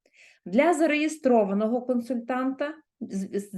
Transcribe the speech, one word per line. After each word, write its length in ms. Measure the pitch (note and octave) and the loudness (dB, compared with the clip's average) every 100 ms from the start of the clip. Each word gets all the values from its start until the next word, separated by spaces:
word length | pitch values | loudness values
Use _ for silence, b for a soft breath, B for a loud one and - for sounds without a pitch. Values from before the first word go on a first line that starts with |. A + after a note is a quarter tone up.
| _ b b b F3+ | _ b b b -2
Для 280 | G#3 D#4 | 2 4
зареєстрованого 1080 | D#4 D#4 D4 D4+ D#4 C4 A#3 G3 G3+ A3 A#3+ | 4 2 2 -2 0 2 4 4 0 0 -2
консультанта 920 | B3 B3 A#3 A#3+ A#3 B3+ C4 C4 D4 D#4 _ - | -2 -4 -2 -6 -4 -4 -2 -4 -6 -8 _ -16
з, 400 | - G3 F#3+ G3+ | -8 -6 -4 -6
з, 100 | G3+ | -8